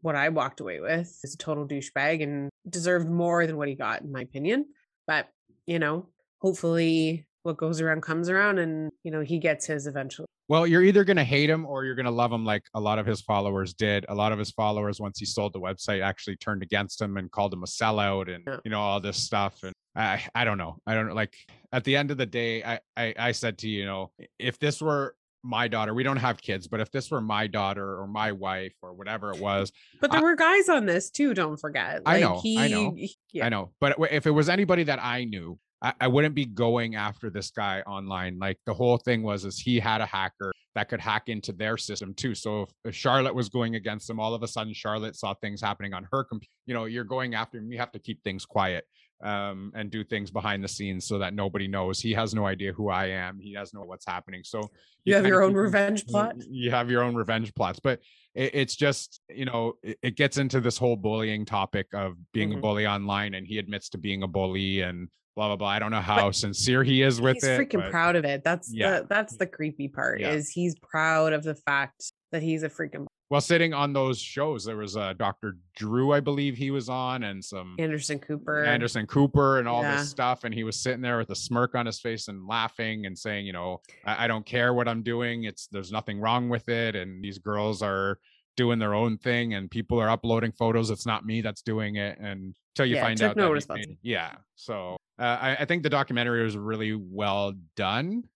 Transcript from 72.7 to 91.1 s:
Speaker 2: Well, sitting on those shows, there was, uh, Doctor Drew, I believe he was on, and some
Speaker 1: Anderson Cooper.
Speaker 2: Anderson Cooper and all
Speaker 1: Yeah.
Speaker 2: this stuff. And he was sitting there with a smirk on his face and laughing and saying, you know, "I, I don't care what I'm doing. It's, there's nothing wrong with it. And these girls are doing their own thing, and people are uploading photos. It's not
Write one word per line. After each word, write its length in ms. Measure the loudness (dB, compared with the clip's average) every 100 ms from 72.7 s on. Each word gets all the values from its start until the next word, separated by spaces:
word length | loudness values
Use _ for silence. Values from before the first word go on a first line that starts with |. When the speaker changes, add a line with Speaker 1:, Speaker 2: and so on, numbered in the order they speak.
| -6 -8 -8 -12 _ _
Speaker 2:
Well, 100 | 0
sitting 320 | 4 4 4
on 200 | 2 2
those 260 | 2 2 0
shows, 460 | -4 -2 -2 -2
there 120 | -6 -6
was, 200 | -6 -4
uh, 160 | -4
Doctor 440 | 0 -2 -2 -6 -8 _ -8
Drew, 360 | -2 2 4
I 60 | 4
believe 380 | 4 0 -2 -2
he 160 | -2
was 160 | -2 -4
on, 340 | -4 -2 -4
and 220 | -4 -8
some 320 | -10 -10 -10 -4
Speaker 1:
Anderson 400 | -2 -2 -4 -6
Cooper. 460 | -6 -8 -2 0
Speaker 2:
Anderson 420 | 2 2 0 -2 0
Cooper 540 | 4 6 6 6 4
and 80 | 2
all 140 | 0
Speaker 1:
Yeah. 160 | 2 0
Speaker 2:
this 120 | -2
stuff. 320 | 0 0 0
And 100 | -2
he 120 | -4
was 100 | -4
sitting 280 | -2 -2 -2
there 160 | 0 0
with 120 | 0
a 60 | -6
smirk 400 | -2 2 2 0
on 100 | -2
his 140 | -4
face 260 | -6 -6 -8
and 180 | -12 -4
laughing 580 | -2 -2 -2 -4 -4 -6
and 100 | -8
saying, 300 | -6 -6 -6
you 60 |
know, 280 | -6 -6 -8 _ -12
"I, 200 | -4 0
I 20 | 0
don't 180 | 0
care 300 | -2 2 2
what 140 | 2 0
I'm 160 | -2
doing. 400 | -2 -2 -2 -4
It's, 240 | -8 -10 -12
there's 240 | -10 -6
nothing 260 | -6 -6 -2
wrong 300 | 2 2 2
with 200 | -2 0
it. 280 | 0 0 -2
And 260 | -6 -8
these 160 | -10 -8
girls 420 | -4 0 0 0
are 380 | 0 0 0 -2 _ _ _ 0
doing 240 | 2 4
their 140 | 2
own 240 | 2 0 0
thing, 360 | 0 0 0
and 160 | -4 -6
people 300 | -6 0 2
are 100 | 4
uploading 400 | 2 2 0 0
photos. 400 | 0 2 2 0
It's 160 | -2
not 180 | -2